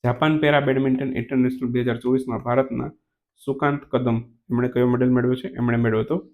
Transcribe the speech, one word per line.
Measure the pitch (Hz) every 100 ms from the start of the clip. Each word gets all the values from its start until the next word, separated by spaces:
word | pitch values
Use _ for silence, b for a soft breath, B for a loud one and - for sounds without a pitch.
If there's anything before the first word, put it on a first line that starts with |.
જાપાન | 123 120 156 156
પેરા | 151 147
બેડમિન્ટન | 143 131 135 127 135 -
ઇન્ટરનેશનલ | 117 135 127 127 127
બે | 123
હજાર | 123 117
ચોવીસમાં | 120 131 127 113
ભારતના | 123 123 131 110 - - _ _ _ _
સુકાંત | - 135 147 143
કદમ, | - 123 123 113 117 _ _
એમણે | 120 123
કયો | 123 123
મેડલ | 123 127
મેળવ્યો | 127 123
છે? | 127 127
એમણે | - 120 117
મેળવ્યો | 117 110
હતો | 107 170 -